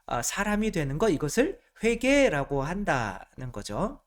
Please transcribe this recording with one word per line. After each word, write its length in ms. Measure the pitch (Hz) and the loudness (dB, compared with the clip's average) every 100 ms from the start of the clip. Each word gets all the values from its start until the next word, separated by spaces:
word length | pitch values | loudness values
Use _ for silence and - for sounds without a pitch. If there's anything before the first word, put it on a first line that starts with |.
| - | -6
어, 140 | 120 | -4
사람이 500 | - - 208 208 220 | -4 -2 0 0 0
되는 260 | 185 139 147 | 0 -2 0
거, 100 | 208 | 2
이것을 500 | 143 147 - 320 - _ - | 2 0 2 0 -2 _ -2
회개라고 800 | 226 233 254 285 254 147 139 139 | 0 2 4 4 4 2 -2 -2
한다는 880 | 139 190 202 139 107 92 - - 127 | -2 -2 0 0 0 -6 -12 -12 -10
거죠. 500 | 107 98 107 190 - | -10 -6 -4 -4 -6